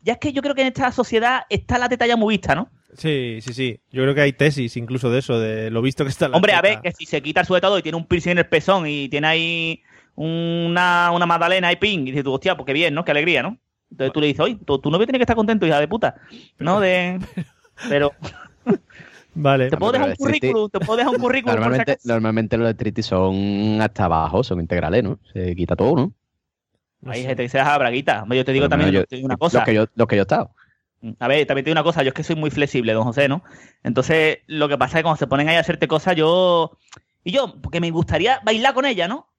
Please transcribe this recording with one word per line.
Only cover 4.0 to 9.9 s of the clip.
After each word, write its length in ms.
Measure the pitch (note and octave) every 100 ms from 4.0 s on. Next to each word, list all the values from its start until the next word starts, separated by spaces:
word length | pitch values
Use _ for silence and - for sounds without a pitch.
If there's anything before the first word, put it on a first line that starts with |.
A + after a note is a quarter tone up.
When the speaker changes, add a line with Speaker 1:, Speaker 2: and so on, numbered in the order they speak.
Speaker 2:
creo 120 | C3+
que 60 | C#3+
hay 140 | C#3+
tesis 420 | B2+ C#3+ C#3+ A#2+ -
incluso 320 | A2+ C3 B2
de 100 | B2
eso, 180 | C3 A#2+
de 320 | A2 A2 A2
lo 100 | A2+
visto 240 | B2+ C3
que 60 | C#3
está 180 | - D3+
la 80 | D#3
Speaker 1:
Hombre, 160 | G3+
a 80 | F#3
Speaker 2:
teta. 200 | F#3 G#3+
Speaker 1:
ver, 100 | F3+
que 0 | -
si 80 | D#3
se 160 | D#3
quita 180 | C#3+ D#3
el 60 | F3
sujetador 320 | F#3 F#3 G3+
y 40 |
tiene 140 | D#3+ E3
un 80 |
piercing 280 | E3 F3 F3
en 60 | F3
el 80 | E3
pezón 400 | D#3+ D3+ F#3+ D#3
y 220 | D3 C#3
tiene 180 | D3 D#3
ahí 560 | D#3+ E3 E3+ E3 D#3+ _